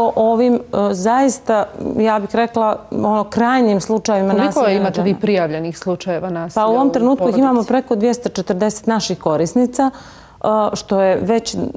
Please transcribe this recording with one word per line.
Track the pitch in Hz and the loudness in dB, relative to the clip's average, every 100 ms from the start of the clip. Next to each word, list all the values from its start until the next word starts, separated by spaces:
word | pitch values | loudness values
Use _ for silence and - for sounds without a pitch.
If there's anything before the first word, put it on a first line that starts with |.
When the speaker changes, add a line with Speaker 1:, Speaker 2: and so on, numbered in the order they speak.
| 233 | 2
Speaker 1:
o | - | 2
ovim, | 220 226 247 | 2 4 2
e, | 240 - - 202 | 2 0 -2 0
zaista, | 190 202 247 277 - - 214 - - - 240 | 0 0 2 2 0 0 0 0 -6 -6 0
ja | 220 214 | 0 0
bih | 202 | -2
rekla, | 226 233 226 220 - - | -2 0 0 0 -2 -4
ono, | 220 208 214 | -4 0 0
krajnjim | 208 - 233 262 226 196 | -2 0 2 2 2 0
slučajevima | 160 220 226 202 196 | 0 -2 0 0 2
Speaker 2:
Koliko | 208 294 | 2 0
Speaker 1:
nasilja | 294 | 2
nad | 220 196 | 2 2
Speaker 2:
imate | 196 - | 0 0
vi | 190 | -2
Speaker 1:
ženama. | 185 | 0
Speaker 2:
prijavljenih | 208 196 160 156 165 160 | 0 0 0 -2 -6 -6
slučajeva | 190 175 190 160 180 | -6 -4 -4 -6 -4
nasilja | 170 165 220 | -6 -6 -2
Speaker 1:
Pa | 214 | 0
u | |
ovom | 233 277 | 2 2
Speaker 2:
u | |
Speaker 1:
trenutku | 262 240 | 2 2
ih | 269 | 2
Speaker 2:
porodici? | 262 220 | 2 2
Speaker 1:
imamo | 269 247 | 2 2
preko | 202 254 254 220 | 2 0 0 0
dvjesto | 240 233 220 | 0 0 -4
četrdeset | - 180 180 214 208 - | -4 -4 0 0 -2 -2
naših | 220 - 175 | -2 -2 -4
korisnica, | - 151 170 247 247 247 269 | -2 0 0 2 0 2 -2
e, | - - - - - - 214 208 | -2 -14 -20 -20 -6 -2 0 0
što | 202 - 196 | -4 -2 0
je | 190 185 | 2 2
već, | 185 226 226 185 175 | 0 -2 -2 -6 -6